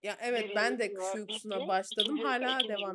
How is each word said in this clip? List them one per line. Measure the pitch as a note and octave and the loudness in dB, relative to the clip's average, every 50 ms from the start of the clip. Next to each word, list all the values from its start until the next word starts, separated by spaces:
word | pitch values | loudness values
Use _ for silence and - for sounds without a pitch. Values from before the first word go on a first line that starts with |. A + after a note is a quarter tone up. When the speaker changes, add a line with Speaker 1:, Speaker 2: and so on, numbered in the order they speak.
| - | -4
Speaker 1:
Ya | G3+ G3+ - | -6 -6 -4
evet, | A3+ A#3+ B3 A#3 G#3+ | -2 0 0 0 0
Speaker 2:
Birinci | G3+ G3+ | 2 4
Speaker 1:
ben | G#3 G#3+ A#3+ B3+ A#3 | 4 4 4 4 2
de | A3+ | 0
Speaker 2:
bölümü | G3 G3+ F#3+ | -2 0 -4
Speaker 1:
Kış | F#3 F#3+ G3 | -2 -2 -2
Speaker 2:
bitti, | G#3+ | -4
Speaker 1:
Uykusu'na | G#3 G3 G#3+ G#3+ - G#3+ G3+ F#3+ - F3 | -4 -6 -8 -8 -6 -4 -4 -2 0 2
başladım. | F#3+ F#3+ G3 - - - G#3 A3+ D4 | 2 0 0 -2 0 0 0 2 2
Speaker 2:
ikinci | D4+ - | 0 0
bölümü | - B3+ B3 C4 | 2 0 2 2
Speaker 1:
Hala | B3+ C4 C4+ | 0 0 0
Speaker 2:
ikinci | B3 G#3+ | 0 -2
Speaker 1:
devam | G#3+ G3+ G3+ G3 | -2 -4 -4 -6